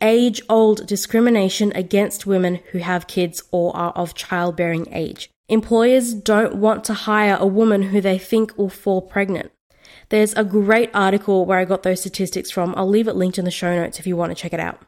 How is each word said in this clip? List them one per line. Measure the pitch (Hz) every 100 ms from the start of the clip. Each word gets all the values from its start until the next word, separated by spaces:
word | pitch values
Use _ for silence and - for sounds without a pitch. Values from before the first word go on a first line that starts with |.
age-old | 220 233 247 214 - 226 220 214 -
discrimination | 202 - 226 240 226 190 - 208 -
against | 180 196 214 - 196
women | 190 180 175 -
who | 180
have | 170 180 -
kids | - 175 - -
or | 180 175 180
are | 170
of | - 175
childbearing | - - 180 175 165 170 165 -
age. | - 160 - - _ -
Employers | 220 214 226 233 262 240
don't | 214 208 214 220 196
want | 214 208
to | 214
hire | 208 - 214 208 196
a | 196
woman | 196 226 202
who | 196 202
they | 190 185
think | - 226 220 -
will | 196
fall | - 208 185
pregnant. | 185 202 196 180 - _ _ _ _ - _
There's | 214 214
a | 220
great | 208 208 202 220 233
article | 202 190 202 208 190 180
where | 185
I |
got | 180 190
those | 185 185
statistics | 190 - 185 - -
from. | - 175 -
I'll | 190
leave | 208 220
it | 185
linked | 185 185
in | 180
the |
show | - 180
notes | 175 170 -
if | 185
you | 170
want | 170
to | 165
check | 170
it | 165
out. | 165 -